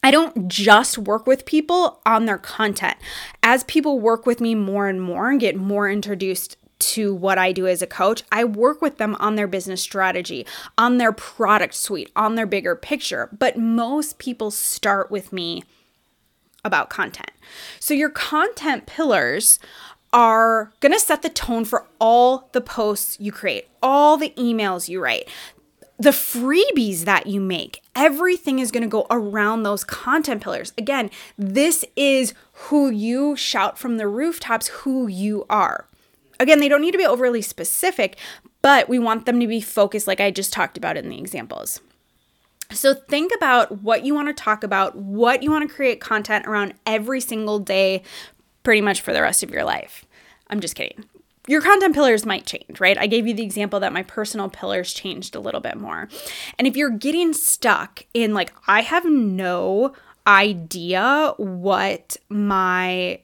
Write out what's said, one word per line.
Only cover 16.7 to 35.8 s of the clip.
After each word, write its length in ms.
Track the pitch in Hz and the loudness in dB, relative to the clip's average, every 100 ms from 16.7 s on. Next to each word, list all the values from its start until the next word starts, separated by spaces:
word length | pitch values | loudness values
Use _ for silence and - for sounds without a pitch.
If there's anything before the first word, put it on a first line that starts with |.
| 170 - | -2 -2
content. 400 | - 190 - - _ - - - - | -4 -6 -6 -18 _ -20 -20 -20 -10
So 160 | - | -2
your 160 | 294 302 | 0 0
content 720 | 302 - 302 370 - 302 262 - | -2 -2 0 0 -2 -4 -4 -6
pillars 720 | - 320 196 123 151 226 - - - - - _ | -4 2 2 2 0 2 0 -2 -20 -20 -20 _
are 600 | 240 233 220 226 226 214 _ | 6 6 6 4 2 -2 _
gonna 180 | 277 403 | 4 4
set 240 | - 302 | 2 0
the 80 | 330 | -2
tone 340 | 320 - 233 | -6 -4 -4
for 220 | 226 - - _ | -2 -2 -4 _
all 520 | 226 240 247 262 262 | 4 8 6 4 _
the 80 | 254 | -6
posts 560 | 247 - 214 202 - - | -4 -4 -2 -2 -4 -6
you 120 | 208 | -8
create, 360 | - 202 117 - _ | -6 -4 -6 -10 _
all 380 | 254 285 294 302 | 2 6 6 6
the 160 | 302 - | 0 -2
emails 520 | 240 226 208 180 170 | -2 0 -2 -4 -6
you 120 | 180 | -4
write, 280 | 135 117 - - - _ _ _ _ _ | -2 -2 -6 -18 -20 _ _ _ _ _
the 100 | 285 | 2
freebies 920 | - - 240 247 320 508 339 220 180 | 2 -2 -4 0 2 2 2 0 -2
that 220 | 170 190 - | 0 0 0
you 160 | 196 | -4
make. 400 | 190 175 - - _ | -2 -4 -8 -16 _
Everything 640 | - 302 285 359 359 - 262 | 2 2 2 0 0 -2 -2
is 120 | 247 | -2
gonna 160 | 233 226 | -2 -2
go 200 | 214 - | -2 0
around 540 | 240 208 208 208 226 | -2 -2 0 0 0
those 200 | 208 202 | -2 -4
content 580 | - - - 302 302 220 | -6 -8 -2 0 0 -6
pillars. 300 | 190 - - - | -6 -8 -8 -8
Again, 320 | 226 277 214 - - - | -4 -4 -4 -10 -20 -8
this 480 | 202 202 302 330 - | -2 2 2 0 -4
is 380 | - 277 269 254 - _ | 0 2 2 0 -6 _
who 360 | _ - 294 277 | _ 0 2 2
you 480 | 214 220 247 294 277 | 0 -2 0 -2 -2
shout 420 | - 233 - - | -4 0 -2 -2
from 200 | 247 226 | -4 -2
the 100 | 208 | -2
rooftops, 600 | 208 320 330 - 226 - | -2 -2 -4 -4 -4 -4
who 380 | - 277 262 240 | -8 -4 -2 -2
you 360 | 185 202 208 - | -4 -4 -4 -2
are. 360 | 208 185 - | 0 0 -2